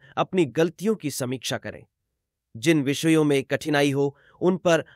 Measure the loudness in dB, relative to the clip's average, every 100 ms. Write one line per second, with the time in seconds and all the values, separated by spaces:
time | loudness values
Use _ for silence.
0 | -10 -6 -2 0 0 0 -2 0 -4 -2
1 | -4 -6 -6 -6 -6 -8 -8 -14 -20 _
2 | _ _ _ _ _ -4 2 2 2 -2
3 | 2 2 4 0 0 -4 -2 0 2 2
4 | -2 -4 _ _ 0 0 2 0 0